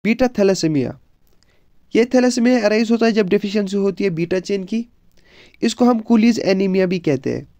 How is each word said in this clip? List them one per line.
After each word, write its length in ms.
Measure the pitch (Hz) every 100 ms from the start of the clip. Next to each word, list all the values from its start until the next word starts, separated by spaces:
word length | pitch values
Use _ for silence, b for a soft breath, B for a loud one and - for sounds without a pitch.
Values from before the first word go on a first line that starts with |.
बीटा 220 | 202 233 247
thalassemia, 680 | 247 196 190 160 147 120 - _ _ _ _ _ _ _ _ _ 208
ये 100 | 247
thalassemia 580 | 254 247 240 233 254
अराइज 280 | 208 220 226
होता 140 | 226 226
है 60 |
जब 180 | 214 190
डेफिशिएंसी 480 | 202 202 208 196 202
होती 260 | 196 180
है 60 | 202
बीटा 300 | 160 175 185
चेन 240 | 180 202
की, 240 | 180 220 233 _ _ b b b b b
इसको 240 | 233 - 247
हम 140 | 233
कूलीज 400 | - 233 233 220
एनीमिया 460 | - 196 196 190 185
भी 140 | 185
कहते 340 | 160 135 123
हैं। 140 | 120 143